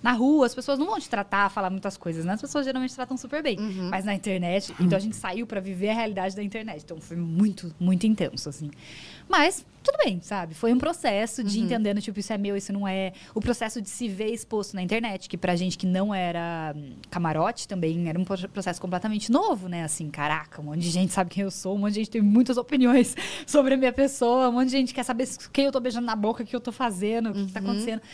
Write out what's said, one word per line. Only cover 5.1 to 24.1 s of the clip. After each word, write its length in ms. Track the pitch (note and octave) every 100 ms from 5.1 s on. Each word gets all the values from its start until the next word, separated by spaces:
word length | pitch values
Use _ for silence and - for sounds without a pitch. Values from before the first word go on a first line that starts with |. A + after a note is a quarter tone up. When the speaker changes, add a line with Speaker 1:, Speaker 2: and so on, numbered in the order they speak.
| G#3+
Speaker 1:
saiu 300 | F#3+ F#3+ A#3
pra 140 | G#3
viver 300 | F#3+ F#3 G3+
a 40 |
realidade 400 | A3+ A3+ G3 F#3+
da 80 | G3
internet. 400 | G3+ A3 A3 D#3
Então 160 | - D#3+
foi 160 | - E3+
muito, 560 | E3+ E3 G#3 F#3 F3 -
muito 280 | F3 F#3 A3
intenso, 420 | A3 E3 - D3
assim. 220 | C3+ D3+ - - - - - -
Mas 360 | F4 D#4 - - -
tudo 160 | - D#5
bem, 160 | C#5 F3+
sabe? 300 | - G3+ E3+
Foi 180 | D#3+ A#3
um 60 | B3
processo 680 | D4 E4+ - G3+ A3+ -
de 140 | G#3 G#3
Speaker 2:
Uhum. 60 |
Speaker 1:
entendendo, 360 | A3+ A#3 G#3 G#3
tipo, 180 | G#3 G#3
isso 140 | G3
é 60 | G#3+
meu, 180 | G3+ G3
isso 160 | G3
não 140 | G3+ G3
é. 240 | F#3+ F#3+ F3+ -
O 60 | A3
processo 400 | G#3 A#3+ A3 A#3+
de 80 | G3
se 200 | - A#3+
ver 240 | F#3+ G#3+
exposto 420 | A3+ - G#3+ G3+
na 80 | G3
internet, 460 | F3+ A3 G#3+ F#3+ -
que 80 | E3+
pra 180 | F3+
gente 240 | F3 F#3 -
que 80 | F#3
não 260 | F3+ G#3
era, 600 | G3 F3 E3+ E3+ E3 D#3 D3
hum, 180 | C#3+ - -
camarote 580 | F3+ E3+ D#3 F#3 A#3+ -
também, 400 | F#3+ D#3+ E3 E3+
era 100 | E3
um 60 |
pro-, 240 | F3+ F#3+ F#3
processo 320 | G3+ F#3 F3
completamente 500 | F#3 F3+ G#3+ G#3+ G#3+
novo, 380 | C4 G#4+ A#3+ F#3
né? 160 | E3+
Assim, 260 | D#3 - D#3
caraca, 500 | D3+ D3 D#3 D3+ -
um 40 | D3+
monte 140 | D#3+
de 100 | F3
gente 220 | F3 F#3
sabe 180 | G3 F3+
quem 140 | G3
eu 60 | G3
sou, 240 | - F#3 G3+
um 20 |
monte 120 | G3+
de 60 | G#3
gente 100 | G#3+
tem 100 | A3+
muitas 340 | G#3 G#3+ B3+ B3
opiniões 580 | A#3+ C#4+ B3 B3+ A#3+ - -
<laughs> 160 | - -
sobre 280 | D4 C4+
a 20 | C4+
minha 160 | C4
pessoa, 560 | B3 C#4